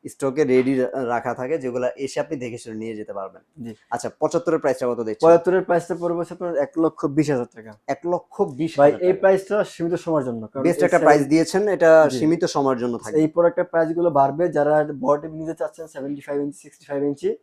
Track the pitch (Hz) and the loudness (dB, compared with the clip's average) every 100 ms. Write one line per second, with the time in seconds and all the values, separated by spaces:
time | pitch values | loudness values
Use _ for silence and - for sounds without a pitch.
0 | 135 - 139 131 143 127 127 131 127 135 | -18 -6 -4 -2 2 4 4 0 -2 -2
1 | 120 120 120 117 127 160 131 123 123 - | -4 -4 -4 -8 -6 -6 -4 -4 -4 -6
2 | 135 151 147 147 120 117 117 110 113 107 | -8 -6 -6 -8 -10 -12 -12 -12 -10 -10
3 | 107 101 95 85 _ - 117 107 _ 117 | -10 -10 -12 -16 _ -16 -16 -16 _ -8
4 | 117 _ 156 165 170 160 143 127 123 120 | -8 _ -4 -2 -2 -2 -2 -2 -4 -4
5 | 110 107 160 170 175 180 180 175 170 170 | -6 2 6 6 4 0 0 -2 -2 -6
6 | 175 170 170 - 175 151 139 160 170 - | -4 -4 -6 -8 -6 -4 -4 0 -2 0
7 | 156 139 147 135 117 - 110 107 - 139 | -2 0 0 -2 -4 -12 -20 -16 -8 -6
8 | 170 175 - - 190 131 160 139 143 147 | -4 -4 -6 -4 -4 -2 -4 6 6 6
9 | 180 185 190 190 - 208 185 - 170 170 | 0 2 4 2 0 -2 -2 -4 -4 -4
10 | 175 156 127 113 110 135 156 170 180 175 | -2 -2 -2 -8 -10 -2 -2 2 2 4
11 | 160 147 135 156 156 190 208 180 165 160 | 6 4 4 2 2 0 0 4 6 8
12 | 151 127 156 165 170 156 139 123 123 117 | 6 2 0 0 0 0 0 0 -2 -4
13 | 110 151 156 165 170 170 175 165 160 165 | -2 0 2 2 2 0 -2 0 0 0
14 | 170 143 139 147 175 147 147 151 151 143 | 2 4 2 2 -2 0 2 2 0 -4
15 | 127 147 160 156 160 160 156 - 160 151 | -2 -2 -2 -10 -10 -8 -10 -10 -18 -12
16 | 139 143 147 143 143 139 147 _ - 143 | -10 -10 -6 -6 -6 -10 -20 _ -10 -4
17 | 143 139 185 226 | -4 -4 -6 -6